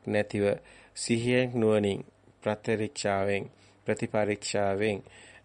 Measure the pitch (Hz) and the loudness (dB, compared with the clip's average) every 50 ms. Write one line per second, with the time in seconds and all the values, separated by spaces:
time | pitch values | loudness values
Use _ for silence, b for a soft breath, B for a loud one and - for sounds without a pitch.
0 | - - 107 104 104 - - 104 101 101 - - B B B B B B B - | -6 -2 0 0 0 0 0 0 0 0 0 -2 B B B B B B B -8
1 | - - 117 113 120 123 123 127 127 123 123 120 110 110 107 107 104 101 95 - | -2 -2 0 0 2 2 2 2 0 0 0 2 4 4 4 4 2 2 0 -2
2 | - - - _ _ - _ _ - 107 104 - - 120 113 104 110 104 - - | -6 -12 -20 _ _ -20 _ _ -4 -4 -4 -2 -2 -2 -2 -2 -2 -4 -6 -4
3 | - 101 98 98 98 101 101 98 - - b b b b b b _ - 107 - | -2 0 0 0 0 0 0 -2 -4 -8 b b b b b b _ -4 -2 -2
4 | 120 110 - 107 104 101 104 - - - - 104 101 98 98 98 107 110 101 - | -4 -2 0 0 0 0 -2 -4 -4 -4 -2 0 0 0 0 0 0 -2 -2 -4
5 | - B B B B B B B | -6 B B B B B B B